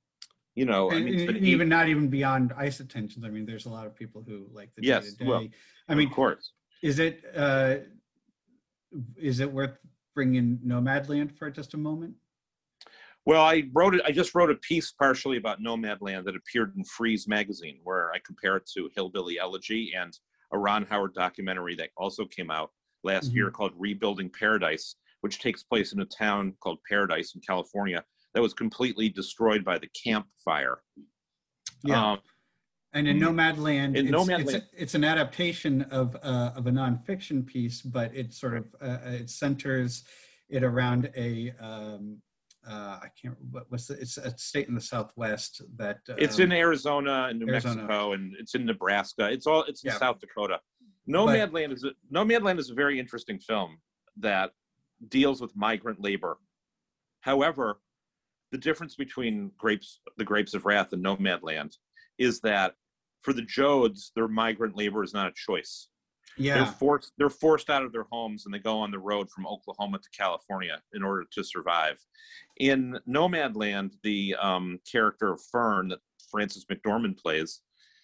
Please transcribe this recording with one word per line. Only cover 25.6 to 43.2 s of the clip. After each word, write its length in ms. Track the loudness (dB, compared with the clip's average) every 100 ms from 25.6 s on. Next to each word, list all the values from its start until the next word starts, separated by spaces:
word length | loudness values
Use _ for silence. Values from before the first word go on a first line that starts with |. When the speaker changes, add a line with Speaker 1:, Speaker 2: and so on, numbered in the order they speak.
Speaker 1:
place 300 | 0 0 0
in 80 | -4
a 60 | -6
town 480 | -2 0 0 -2 -4
called 180 | -6 -8 -2
Paradise 460 | 0 2 0 -4
in 80 | -10
California 600 | -4 -4 -4 -4 -4 -4 -8 _ _
that 60 | 0
was 140 | 0
completely 560 | 0 -4 -2 -2 0 -2
destroyed 540 | -2 -8 0 2 2
by 140 | 2 -2
the 100 | -4
Camp 380 | -8 -2 -2 -4 _
Fire. 380 | -2 0 0 -4 _ -20 -20 _ _ _ _ _ -18 -6
Speaker 2:
Yeah. 280 | 0 2 2
Speaker 1:
Um, 60 | 0 -6 _ _ _ _ _ _
Speaker 2:
And 120 | 0 2
in 100 | 4
Speaker 1:
mm, 100 | 4
Speaker 2:
Nomadland, 680 | 4 2 2 0 2 2 2
Speaker 1:
in 100 | 4
Speaker 2:
it's, 100 | 4
Speaker 1:
Nomadland 240 | 4 2
Speaker 2:
it's 140 | 0
a, 80 | -2 -4
it's 200 | -10 -4
an 100 | 2
adaptation 800 | 4 4 0 0 -2 -2 0 0
of, 340 | 0 0 -2 -2
uh, 300 | -4 -2 -2 -2
of 100 | 0
a 40 |
nonfiction 760 | 2 2 -2 -4 -8 -4 -4 -2
piece, 360 | -4 -4 -6
but 320 | -6 -4 -4
it 180 | -6 -10
sort 240 | -8 -6 -6
of, 180 | -8 -10
uh, 180 | -8 -8
it 240 | -8 -10 -10
centers 760 | -4 -2 0 0 0 0 -4 -12 -20 -20 _ _
it 140 | 0
around 460 | 2 2 2 2 0 -2
a, 360 | -4 -4 -6 -10
um, 600 | -12 -12 -10 -10 -12 -14 _ _ _ _ -14
uh, 300 | -12 -10 -12
I 60 | -16 -14